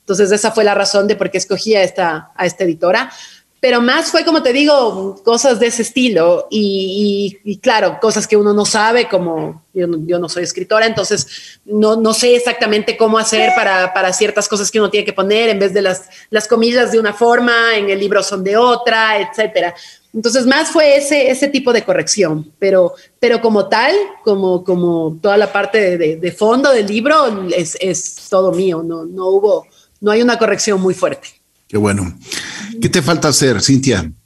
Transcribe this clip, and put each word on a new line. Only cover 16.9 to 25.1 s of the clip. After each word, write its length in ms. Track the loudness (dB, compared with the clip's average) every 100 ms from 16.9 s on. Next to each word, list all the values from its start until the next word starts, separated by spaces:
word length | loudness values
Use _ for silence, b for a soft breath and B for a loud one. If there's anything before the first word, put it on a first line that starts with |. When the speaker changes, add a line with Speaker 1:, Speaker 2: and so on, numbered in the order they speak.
Speaker 1:
de 80 | 0
una 140 | 0
forma, 640 | 0 2 2 2 2 2 0
en 140 | 0
el 100 | -2
libro 220 | 0 0
son 200 | 0 -4
de 140 | 0 2
otra, 640 | 2 2 0 0 0 0
etcétera. 540 | -4 -4 -4 -2 -4 -6 B B _
Entonces, 320 | -4 0 2 2
más 240 | 2 2
fue 260 | 2 4 4
ese, 340 | 2 0 2
ese 180 | 0 0
tipo 260 | 0 0
de 100 | 0
corrección, 680 | 0 -2 -2 0 0 0 -8 _
pero, 360 | 2 2 2 B B _
pero 220 | 0 2
como 260 | 2 0 0
tal, 260 | 0 2 0 -2 -6
como, 400 | -2 0 0 -2
como 540 | -2 0 0 0 -4